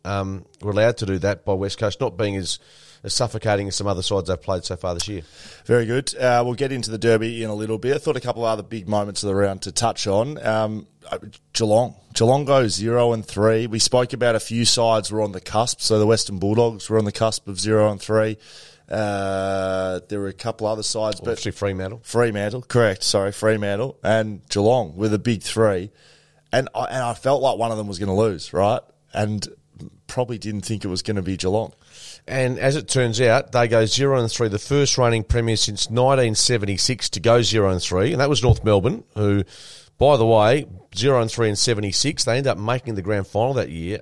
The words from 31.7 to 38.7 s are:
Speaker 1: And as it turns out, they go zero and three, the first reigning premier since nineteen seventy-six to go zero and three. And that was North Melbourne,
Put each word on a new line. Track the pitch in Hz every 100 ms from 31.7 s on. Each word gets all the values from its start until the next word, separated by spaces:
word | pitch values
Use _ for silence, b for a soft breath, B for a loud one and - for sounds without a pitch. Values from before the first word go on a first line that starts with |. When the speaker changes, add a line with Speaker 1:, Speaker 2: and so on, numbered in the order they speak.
| - B B B B -
Speaker 1:
And | 131 127 127
as | 135 147
it | 95
turns | 131 120 110
out, | 123 123 -
they | 123 120
go | 113 110
zero | - 139 131
and | 113
three, | - 113
the | 101
first | - 143 139 -
reigning | 120 113
premier | 98 120 113 107
since | - 104 -
nineteen | 117 131 135 117
seventy-six | 107 - 117 98 95 - 123 -
to | 95
go | 113 120
zero | 113 110 98
and | 92
three. | - 90 117
And | 151
that | 139
was | 139
North | 123 -
Melbourne, | 110